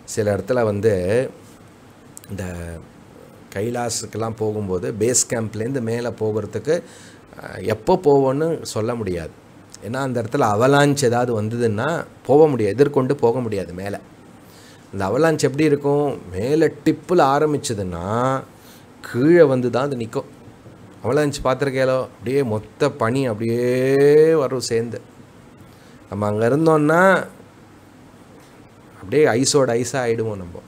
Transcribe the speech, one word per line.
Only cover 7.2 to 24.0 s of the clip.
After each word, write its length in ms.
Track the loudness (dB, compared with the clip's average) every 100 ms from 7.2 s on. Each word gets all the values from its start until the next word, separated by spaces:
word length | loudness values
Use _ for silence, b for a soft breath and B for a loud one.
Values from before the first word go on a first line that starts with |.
| B -18
அஹ், 220 | -16 -10
எப்போ 360 | -4 -4 0 2
போவோன்னு 580 | 4 4 4 0 -2 -4
சொல்ல 340 | -6 -4 -4 -4
முடியாது. 340 | -4 -6 -8 -16 -20 -20 -20 -16 -10
ஏன்னா 40 |
அந்த 280 | -6 -4 -4
இடத்துல 140 | -4 0
அவலாஞ்ச் 680 | 0 4 4 6 4 4
ஏதாவது 380 | 2 2 0 -2
வந்ததுன்னா 640 | -2 -2 -2 -2 -4 -4 -8 -14 2
போக 220 | 6 6
முடியாது, 260 | 6 0
எதிர்கொண்டு 420 | 4 2 2 0 0
போக 240 | 0 0
முடியாது 340 | -2 -6 -6
மேலே. 240 | -10 -8 -10 -12 -20 -20 -20 B B B B B
அந்த 160 | -6 -2
அவலாஞ்ச் 320 | 2 2 2
எப்படி 240 | 0 2
இருக்கும்? 580 | 2 2 0 0 0 -4 -10
மேலே 400 | -6 -2 2 2 0 -2
டிப்பில் 240 | -2 0
ஆரம்பிச்சதுன்னா 1300 | 2 4 4 2 0 -4 -6 -6 -6 -4 -2 -2 -2 -6 B B B B -20 -10
கீழே 320 | 0 4 6
வந்து 260 | 6 6 0
தான் 140 | -2
அது 120 | -2 -6
நிக்கும். 280 | -6 -8 -10 -18 -20 -20 -20 -20 -20 -8
அவலாஞ்ச் 360 | -2 0 0 0
பார்த்துருக்கேளோ? 580 | -2 0 -2 0 0 0
அப்படியே 420 | -4 -8 -4 -2
மொத்த 460 | 0 -2 -6 -2 -2
பனி 380 | 0 -2 0 -2
அப்படியே 1080 | -2 -2 0 0 0 2 4